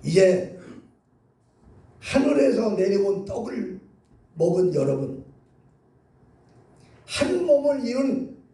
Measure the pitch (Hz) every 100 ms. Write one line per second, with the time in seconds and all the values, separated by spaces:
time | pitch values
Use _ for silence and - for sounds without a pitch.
0 | 143 175 190 185 - - - - - _
1 | _ _ _ _ _ _ - - - -
2 | - 277 277 285 269 233 226 185 196 196
3 | 196 196 - - 226 269 196 - - _
4 | _ - _ 160 170 180 180 143 139 135
5 | 131 - - - _ _ _ _ _ _
6 | _ _ _ _ _ - _ _ - -
7 | - - 285 359 349 285 285 277 233 254
8 | 269 233 - - -